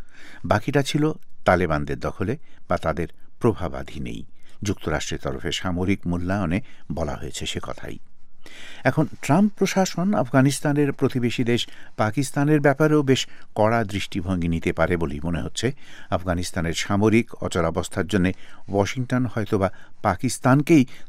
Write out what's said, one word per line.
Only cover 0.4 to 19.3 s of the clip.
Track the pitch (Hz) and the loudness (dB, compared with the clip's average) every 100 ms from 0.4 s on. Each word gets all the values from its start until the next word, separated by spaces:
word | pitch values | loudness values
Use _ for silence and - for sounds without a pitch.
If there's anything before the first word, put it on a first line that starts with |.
বাকিটা | 90 101 - 143 | 2 2 2 0
ছিল | 139 147 151 - - - | 2 2 0 -2 -6 -2
তালেবানদের | - 90 85 76 71 67 | 4 4 4 0 0 -2
দখলে | - - 95 147 - - - | -4 -4 -4 -4 -8 -10 -4
বা | 87 | -2
তাদের | 80 78 82 - - - | 0 -2 -4 -6 -10 0
প্রভাবাধীনেই। | 120 98 82 65 - 73 60 55 - - - - | 0 2 -2 -6 -8 -6 -6 -6 -8 -10 -8 -6
যুক্তরাষ্ট্রের | 104 - 87 76 - 78 | -4 -2 -2 -2 -2 -4
তরফে | 71 67 80 | -4 -4 -4
সামরিক | - 92 87 92 95 | -2 -2 0 0 0
মূল্যায়নে | 90 87 90 104 82 95 - - - | 0 -2 0 0 0 0 -2 -10 -8
বলা | 71 76 | -4 -4
হয়েছে | - 73 - 76 | -4 -6 -6 -6
সে | - | -6
কথাই। | - - - - - - - - - - - - | -6 -8 -8 -10 -10 -12 -10 -10 -10 -10 -10 -2
এখন | 127 147 - - | 0 2 0 -2
ট্রাম্প | - 165 208 | 2 4 4
প্রশাসন | - 196 190 185 - 190 | 2 0 2 0 0 0
আফগানিস্তানের | 208 131 135 135 135 151 147 143 | 2 2 4 4 4 0 2 2
প্রতিবেশী | - 131 127 120 - | 2 0 2 0 0
দেশ | 117 120 - - - - | 2 2 0 -8 -8 -2
পাকিস্তানের | 107 143 135 143 143 151 | 0 0 0 2 4 6
ব্যাপারেও | 143 135 156 151 | 4 4 4 4
বেশ | 135 123 - - - | 4 2 2 -8 -6
কড়া | - 107 117 | 2 4 4
দৃষ্টিভঙ্গি | 104 98 - 98 85 90 85 | 0 -2 -4 -4 -2 0 0
নিতে | 82 87 | 0 0
পারে | 85 80 87 | 2 2 2
বলেই | 80 73 | 0 -2
মনে | 82 85 | -2 -2
হচ্ছে। | - - 117 - - - - | -4 -2 -4 -4 -10 -12 -4
আফগানিস্তানের | 90 90 87 87 92 85 82 | -2 0 -2 -2 -2 -2 -2
সামরিক | - 101 107 117 - - | 0 4 6 4 2 -4
অচলাবস্থার | - 90 82 95 - 101 87 | -2 0 0 0 -2 -2 0
জন্য | 104 90 - - - - | 2 2 0 -8 -10 -2
ওয়াশিংটন | 98 98 131 123 127 | 0 2 0 0 0
হয়তোবা | 127 | 0